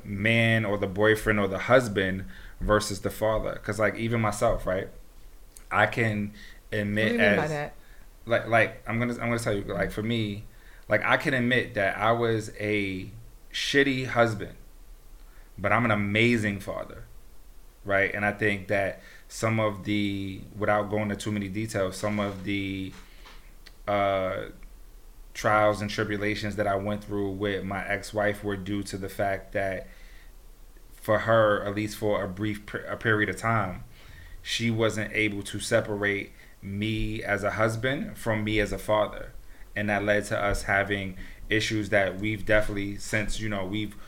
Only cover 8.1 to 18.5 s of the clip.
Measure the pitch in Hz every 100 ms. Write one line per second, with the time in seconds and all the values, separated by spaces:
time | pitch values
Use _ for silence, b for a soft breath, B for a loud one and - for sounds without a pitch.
8.1 | - 110 113 110 113 98 - - 113 120
9.1 | 120 117 117 120 101 98 95 95 110 110
10.1 | 117 107 101 - B B B B 107 -
11.1 | 135 160 131 120 123 85 107 98 92 107
12.1 | 117 117 110 107 - 104 104 98 92 107
13.1 | - - - - - - 139 139 127 120
14.1 | 120 117 98 85 - - - - - -
15.1 | - b b b - 95 107 120 104 101
16.1 | 107 117 117 107 98 95 - - - -
17.1 | - - - - - - - 101 98 98
18.1 | 101 104 104 107